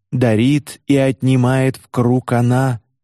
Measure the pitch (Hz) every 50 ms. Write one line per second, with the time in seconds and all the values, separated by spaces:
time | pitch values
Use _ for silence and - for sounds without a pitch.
0 | _ _ - 127 127 120 110 107 117 131 147 147 - - - - _ - 139 139
1 | 135 135 131 - - 131 131 131 123 123 131 131 131 131 127 - - _ - -
2 | 123 120 123 127 123 - 123 120 120 120 123 131 131 135 123 113 - _ _ _